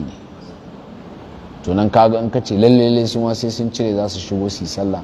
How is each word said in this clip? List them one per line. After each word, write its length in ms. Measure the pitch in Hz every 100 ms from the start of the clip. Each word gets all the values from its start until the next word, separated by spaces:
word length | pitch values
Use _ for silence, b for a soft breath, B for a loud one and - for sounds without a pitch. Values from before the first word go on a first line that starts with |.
ne. 80 | 71 - - - - - - - - - - - - - - -
To 80 | -
nan 140 | 95 107
kaga 280 | 113 113 113
in 80 | 117
ka 100 | 127
ce 140 | - 101
lalle, 180 | 117 123 117
lalle 160 | 120 113
su 120 | 120
ma 120 | 117
sai 160 | 113 117
sun 200 | 110 117
cire 220 | - 113 101
za 100 | 104
su 100 | 92
shigo 280 | 87 101 101
su 120 | 98
yi 40 | 87
sallah. 340 | - 98 92